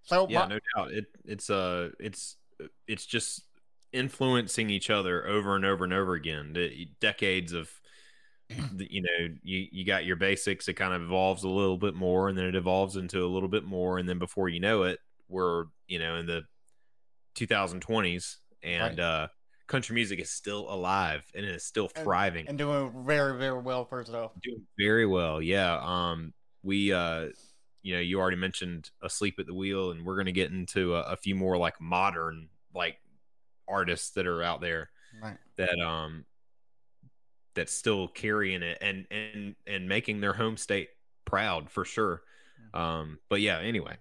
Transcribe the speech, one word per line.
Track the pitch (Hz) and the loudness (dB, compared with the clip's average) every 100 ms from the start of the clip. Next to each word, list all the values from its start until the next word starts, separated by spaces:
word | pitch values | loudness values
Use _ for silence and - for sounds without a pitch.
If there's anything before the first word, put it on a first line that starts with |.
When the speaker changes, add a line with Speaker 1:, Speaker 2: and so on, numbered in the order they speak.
Speaker 1:
So | - 180 190 | 4 4 4
Speaker 2:
Yeah, | 220 | 4
Speaker 1:
my | 92 | 2
Speaker 2:
no | 107 - 110 | 0 -2 -2
doubt. | 76 | -2
It, | 101 104 - - | -4 -8 -16 -12
it's, | 101 - | -10 0
uh, | 98 92 90 87 - | 2 2 0 -2 -6
it's, | 107 - - - - - 78 - - | -10 -10 -12 -14 -20 -18 -18 -16 -8
it's | 107 | -8
just | - 117 - - - - - - - | -2 -2 -2 -8 -14 -20 -20 -20 -6
influencing | 127 131 - 131 123 104 - 110 | -2 -2 0 4 4 2 0 0
each | 101 - | 0 2
other | 104 92 87 - | 2 2 0 2
over | 104 101 98 | 0 2 2
and | |
over | 95 95 | 4 2
and | 92 | 2
over | 92 92 | 2 2
again. | 85 80 78 73 | 0 -2 -6 -4
The | 85 85 - 87 - | -2 -2 -4 -14 0
decades | 107 101 101 92 85 | 0 2 2 2 0
of, | 85 80 - - - - | -6 -6 -16 -20 -20 -20
<clears throat> | - - _ - | -20 -20 _ -12
the, | 123 135 95 95 | -8 -6 -6 -4
you | 98 | -2
know, | 90 85 85 73 | 0 0 0 -6
you, | 85 92 95 | -6 -4 -4
you | 92 | -4
got | 95 95 | 2 2
your | 85 87 | 2 2
basics. | 98 98 - 92 - | 2 2 0 -2 -2
It | |
kind | 87 95 | -2 0
of | 90 | 0
evolves | 85 92 95 95 | 0 4 4 2
a | 95 | 0
little | 95 98 92 | 2 2 2
bit | 101 | 0
more, | 85 92 92 98 | 0 2 4 2
and | 95 | 0
then | 92 | 0
it | |
evolves | 92 90 92 98 95 | 2 4 4 2 -2
into | 92 95 | -2 0
a | 90 | 0
little | 92 95 | 0 0
bit | 104 | 0
more, | 95 92 90 92 | 0 -2 0 0
and | 90 | 0
then | 90 | -2
before | 87 - 92 | -2 0 0
you | 85 | 2
know | 98 110 | 2 4
it, | 90 - - - - | 4 0 -10 -20 -8
we're, | 92 90 85 82 _ - | 0 2 0 -4 _ -8
you | 87 | -4
know, | 82 85 | -2 -4
in | 85 | -2
the | 85 78 - - - - - - - - | -4 -6 -20 -20 -20 -20 -20 -20 -20 -18
two | - 113 | -8 2
thousand | 107 95 90 | 2 2 -2
twenties, | - 110 92 87 - - - - | 0 2 2 0 -6 -14 -20 -12
and, | 85 87 82 82 | -4 0 0 0
Speaker 1:
Right. | |
Speaker 2:
uh, | 85 80 78 - - - - | 0 0 -2 -10 -20 -20 -4
country | 135 117 | -4 0
music | 117 107 90 | -2 0 -4
is | 85 | -6
still | - 104 104 98 | -8 -6 -6 -6
alive | 95 90 98 85 76 - | -2 2 2 2 -2 -6
and | 95 101 | -8 -6
is | 85 | -6
still | - 110 95 - | -2 -2 -2 -2
Speaker 1:
And, | |
Speaker 2:
thriving. | 101 92 101 85 80 | 0 2 2 0 -6
Speaker 1:
and | 147 | -4
doing | 147 143 131 123 127 | 0 0 -2 -4 0
very, | 147 139 127 | 2 2 0
very | 135 127 | -2 -2
well | 127 127 120 | -2 -4 -4
for | 127 | -8
itself. | 110 117 110 - | -6 -6 -6 -8
Speaker 2:
Doing | 123 117 - - | -10 -10 -12 0
very | 101 113 107 | 4 6 6
well, | 92 82 78 | 4 4 2
yeah. | 80 98 90 85 | 2 4 4 2
Um, | 82 90 87 82 80 - - - | 2 0 0 -2 -8 -14 -20 -10
we, | 95 98 98 | -2 2 4
uh, | 90 85 82 78 - - - - - | 2 2 -2 -6 -10 -20 -20 -20 -14
you | 98 | -4
know, | 90 | -2
you | 87 95 | 0 2
already | 92 90 | 2 2
mentioned | 92 - 90 85 - - | -2 -4 -6 -8 -12 -12
Asleep | 95 - 104 95 | -8 -2 -2 -2
at | - | -6
the | |
Wheel, | 92 98 98 92 | -4 -2 0 -2
and | 82 | -4
we're | 87 95 | -4 -2
gonna | 92 | 0
get | 92 80 | 2 0
into | 92 87 98 87 85 | -2 -2 2 2 2
a, | |
a | 76 92 | 0 -4
few | 95 | -2
more, | 95 92 90 | 0 2 2
like, | 85 - | 2 0
modern, | 80 90 98 82 82 80 80 - - | 0 2 4 2 -6 -8 -16 -20 -12
like, | 92 85 - - - - - - - - | -2 -2 -4 -20 -20 -20 -20 -20 -16 -2
artists | 98 87 85 - | 0 2 0 -2
that | 101 90 | -2 0
are | 85 | 0
out | 85 85 | 0 0
there | 85 82 80 - - 110 | -2 -4 -6 -16 -20 -14
Speaker 1:
Right. | 110 92 - - | -14 -14 -12 -2
Speaker 2:
that, | 92 87 | 0 2
um, | 85 80 78 80 - - - - - - - - - - - - - | 0 -2 -6 -10 -16 -20 -20 -20 -20 -20 -20 -20 -20 -20 -20 -20 -8
that's | - 80 | -4 -2
still | - 113 101 90 | 0 2 2 0
carrying | - 107 107 98 92 | -4 0 0 2 0
it | 85 85 | -4 -2
and, | 101 95 95 | -2 -4 -8
and, | 107 107 107 101 - - | -8 -8 -10 -10 -12 -6
and | 98 92 | -6 0
making | 104 110 104 | 0 0 -2
their | 101 | 0
home | 95 113 110 | 2 0 -2
state | - 101 - - - - | -2 -2 -2 -14 -20 -16
proud | - 98 107 85 73 | -2 0 2 -2 -2
for | - | -4
sure. | 90 - 104 85 - - - - 113 | -2 0 0 -2 -10 -20 -20 -20 -8
Speaker 1:
Yeah. | 87 85 80 | -4 -2 -2
Speaker 2:
Um, | 78 76 _ | -6 -12 _
but | 101 | 2
yeah, | 104 82 | 2 2
anyway. | 101 113 - - | 0 -2 -4 -12